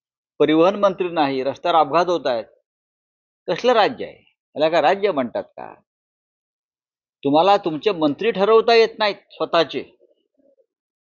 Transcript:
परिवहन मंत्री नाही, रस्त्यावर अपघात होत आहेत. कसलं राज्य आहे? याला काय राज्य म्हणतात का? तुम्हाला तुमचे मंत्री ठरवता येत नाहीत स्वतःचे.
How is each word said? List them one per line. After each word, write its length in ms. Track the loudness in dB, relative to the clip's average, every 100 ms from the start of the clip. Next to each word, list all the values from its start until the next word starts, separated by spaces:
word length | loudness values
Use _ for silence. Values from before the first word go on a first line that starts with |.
| _ _ _ -2
परिवहन 360 | 2 4 2 2
मंत्री 340 | 0 0 -4
नाही, 340 | -2 -2 -2
रस्त्यावर 360 | -4 -6 0 2
अपघात 260 | 2 2 0
होत 140 | -2 -2
आहेत. 200 | -6 -6 _ _ _ _ _ _ _ _ _ -8
कसलं 260 | -4 0
राज्य 320 | 2 2 -2 -14
आहे? 100 | -16 _ _ _ -4
याला 140 | 0
काय 120 | 2
राज्य 300 | 2 2 0
म्हणतात 320 | -2 -4 -6
का? 300 | -10 -14 -18 -20 _ _ _ _ _ _ _ _ _ _ _ _ _ _
तुम्हाला 340 | 0 2 4 2
तुमचे 340 | 0 -4 -4
मंत्री 400 | -2 -2 -2 -4
ठरवता 440 | -2 2 2 4 4
येत 140 | 2 0
नाहीत 160 | -4 -6 _
स्वतःचे. 520 | -10 -2 0 0 -4 -12 _ _ _ _ _ _ _ _ _ _ _